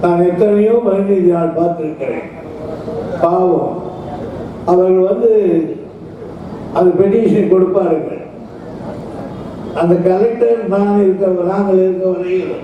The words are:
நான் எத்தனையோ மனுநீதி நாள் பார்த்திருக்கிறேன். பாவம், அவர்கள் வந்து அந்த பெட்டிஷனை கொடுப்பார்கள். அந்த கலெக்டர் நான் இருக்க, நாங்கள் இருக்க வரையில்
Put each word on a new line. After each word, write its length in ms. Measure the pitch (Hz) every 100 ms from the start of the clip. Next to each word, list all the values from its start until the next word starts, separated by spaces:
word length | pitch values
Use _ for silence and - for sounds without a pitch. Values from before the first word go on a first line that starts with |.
நான் 220 | 175 170 180
எத்தனையோ 560 | 175 214 202 214 233
மனுநீதி 480 | 226 196 196 196 175
நாள் 220 | 170 165
பார்த்திருக்கிறேன். 760 | 156 170 165 156 151 131 117 - - - - - - - - - 175
பாவம், 640 | 170 180 180 170 - - - - - - - - - - -
அவர்கள் 320 | 180 185 185
வந்து 340 | 185 208 233 214 190 165 160 - - - - - - - - - -
அந்த 300 | 160 180 180
பெட்டிஷனை 460 | 196 226 220 214 170
கொடுப்பார்கள். 720 | 185 180 190 175 156 - - - - - - - - - - - - - - - - - 147
அந்த 200 | 170 175
கலெக்டர் 720 | 175 190 226 233 233 233 202
நான் 340 | 196 202 202
இருக்க, 260 | 190 185 190
நாங்கள் 500 | 180 175 196 202 190
இருக்க 320 | 185 185 190
வரையில் 460 | 180 185 185 - -